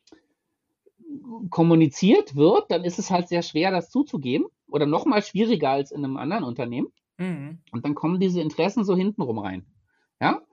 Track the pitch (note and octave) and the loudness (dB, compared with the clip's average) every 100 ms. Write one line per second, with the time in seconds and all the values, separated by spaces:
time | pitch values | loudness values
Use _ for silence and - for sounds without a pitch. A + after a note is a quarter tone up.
0 | _ - _ _ _ _ _ _ _ _ | _ -20 _ _ _ _ _ _ _ _
1 | E4+ D4 B3+ A3+ F3+ - E3 E3 D#3 - | -18 -16 -14 -14 -4 2 6 6 6 4
2 | F#3 F#4 G#4 C#3 D#3 F4 - E3+ F3 F3 | 4 6 4 4 4 6 2 -2 -2 -6
3 | - F3+ F3 F3 E3+ D#3 F#3 F#3 E3+ B3 | -2 -2 0 -2 -2 0 0 0 -2 -2
4 | D4 G#3 B2+ C#3 G4 - _ D3 D3 E3 | -2 -4 -2 -2 -2 -8 _ -2 0 0
5 | D#4+ G#3+ G3+ F3+ A3+ G3+ C#3 C#3 C#3+ D3 | 2 0 0 0 0 2 0 0 -2 -6
6 | C#3 C3+ B2+ G#3+ C3 A#2+ A#2+ A#2+ G#4 - | -6 -6 -4 -4 -4 -6 -6 -6 -6 -10
7 | _ - F#3 D#3 C#3 E3+ _ A#2 C#3+ D3 | _ -10 -8 -8 -10 -16 _ -8 -6 -4
8 | D#3+ F#3 F#3+ F3 D#3 - F3 A#3 G3+ F3+ | -2 0 0 0 -4 -2 -2 0 0 0
9 | F#3+ G#3 C3+ A2 G2+ F#2 D#2+ _ _ _ | 0 -2 -4 -4 -6 -10 -14 _ _ _
10 | _ _ C#3+ E4+ - | _ _ -2 -2 -6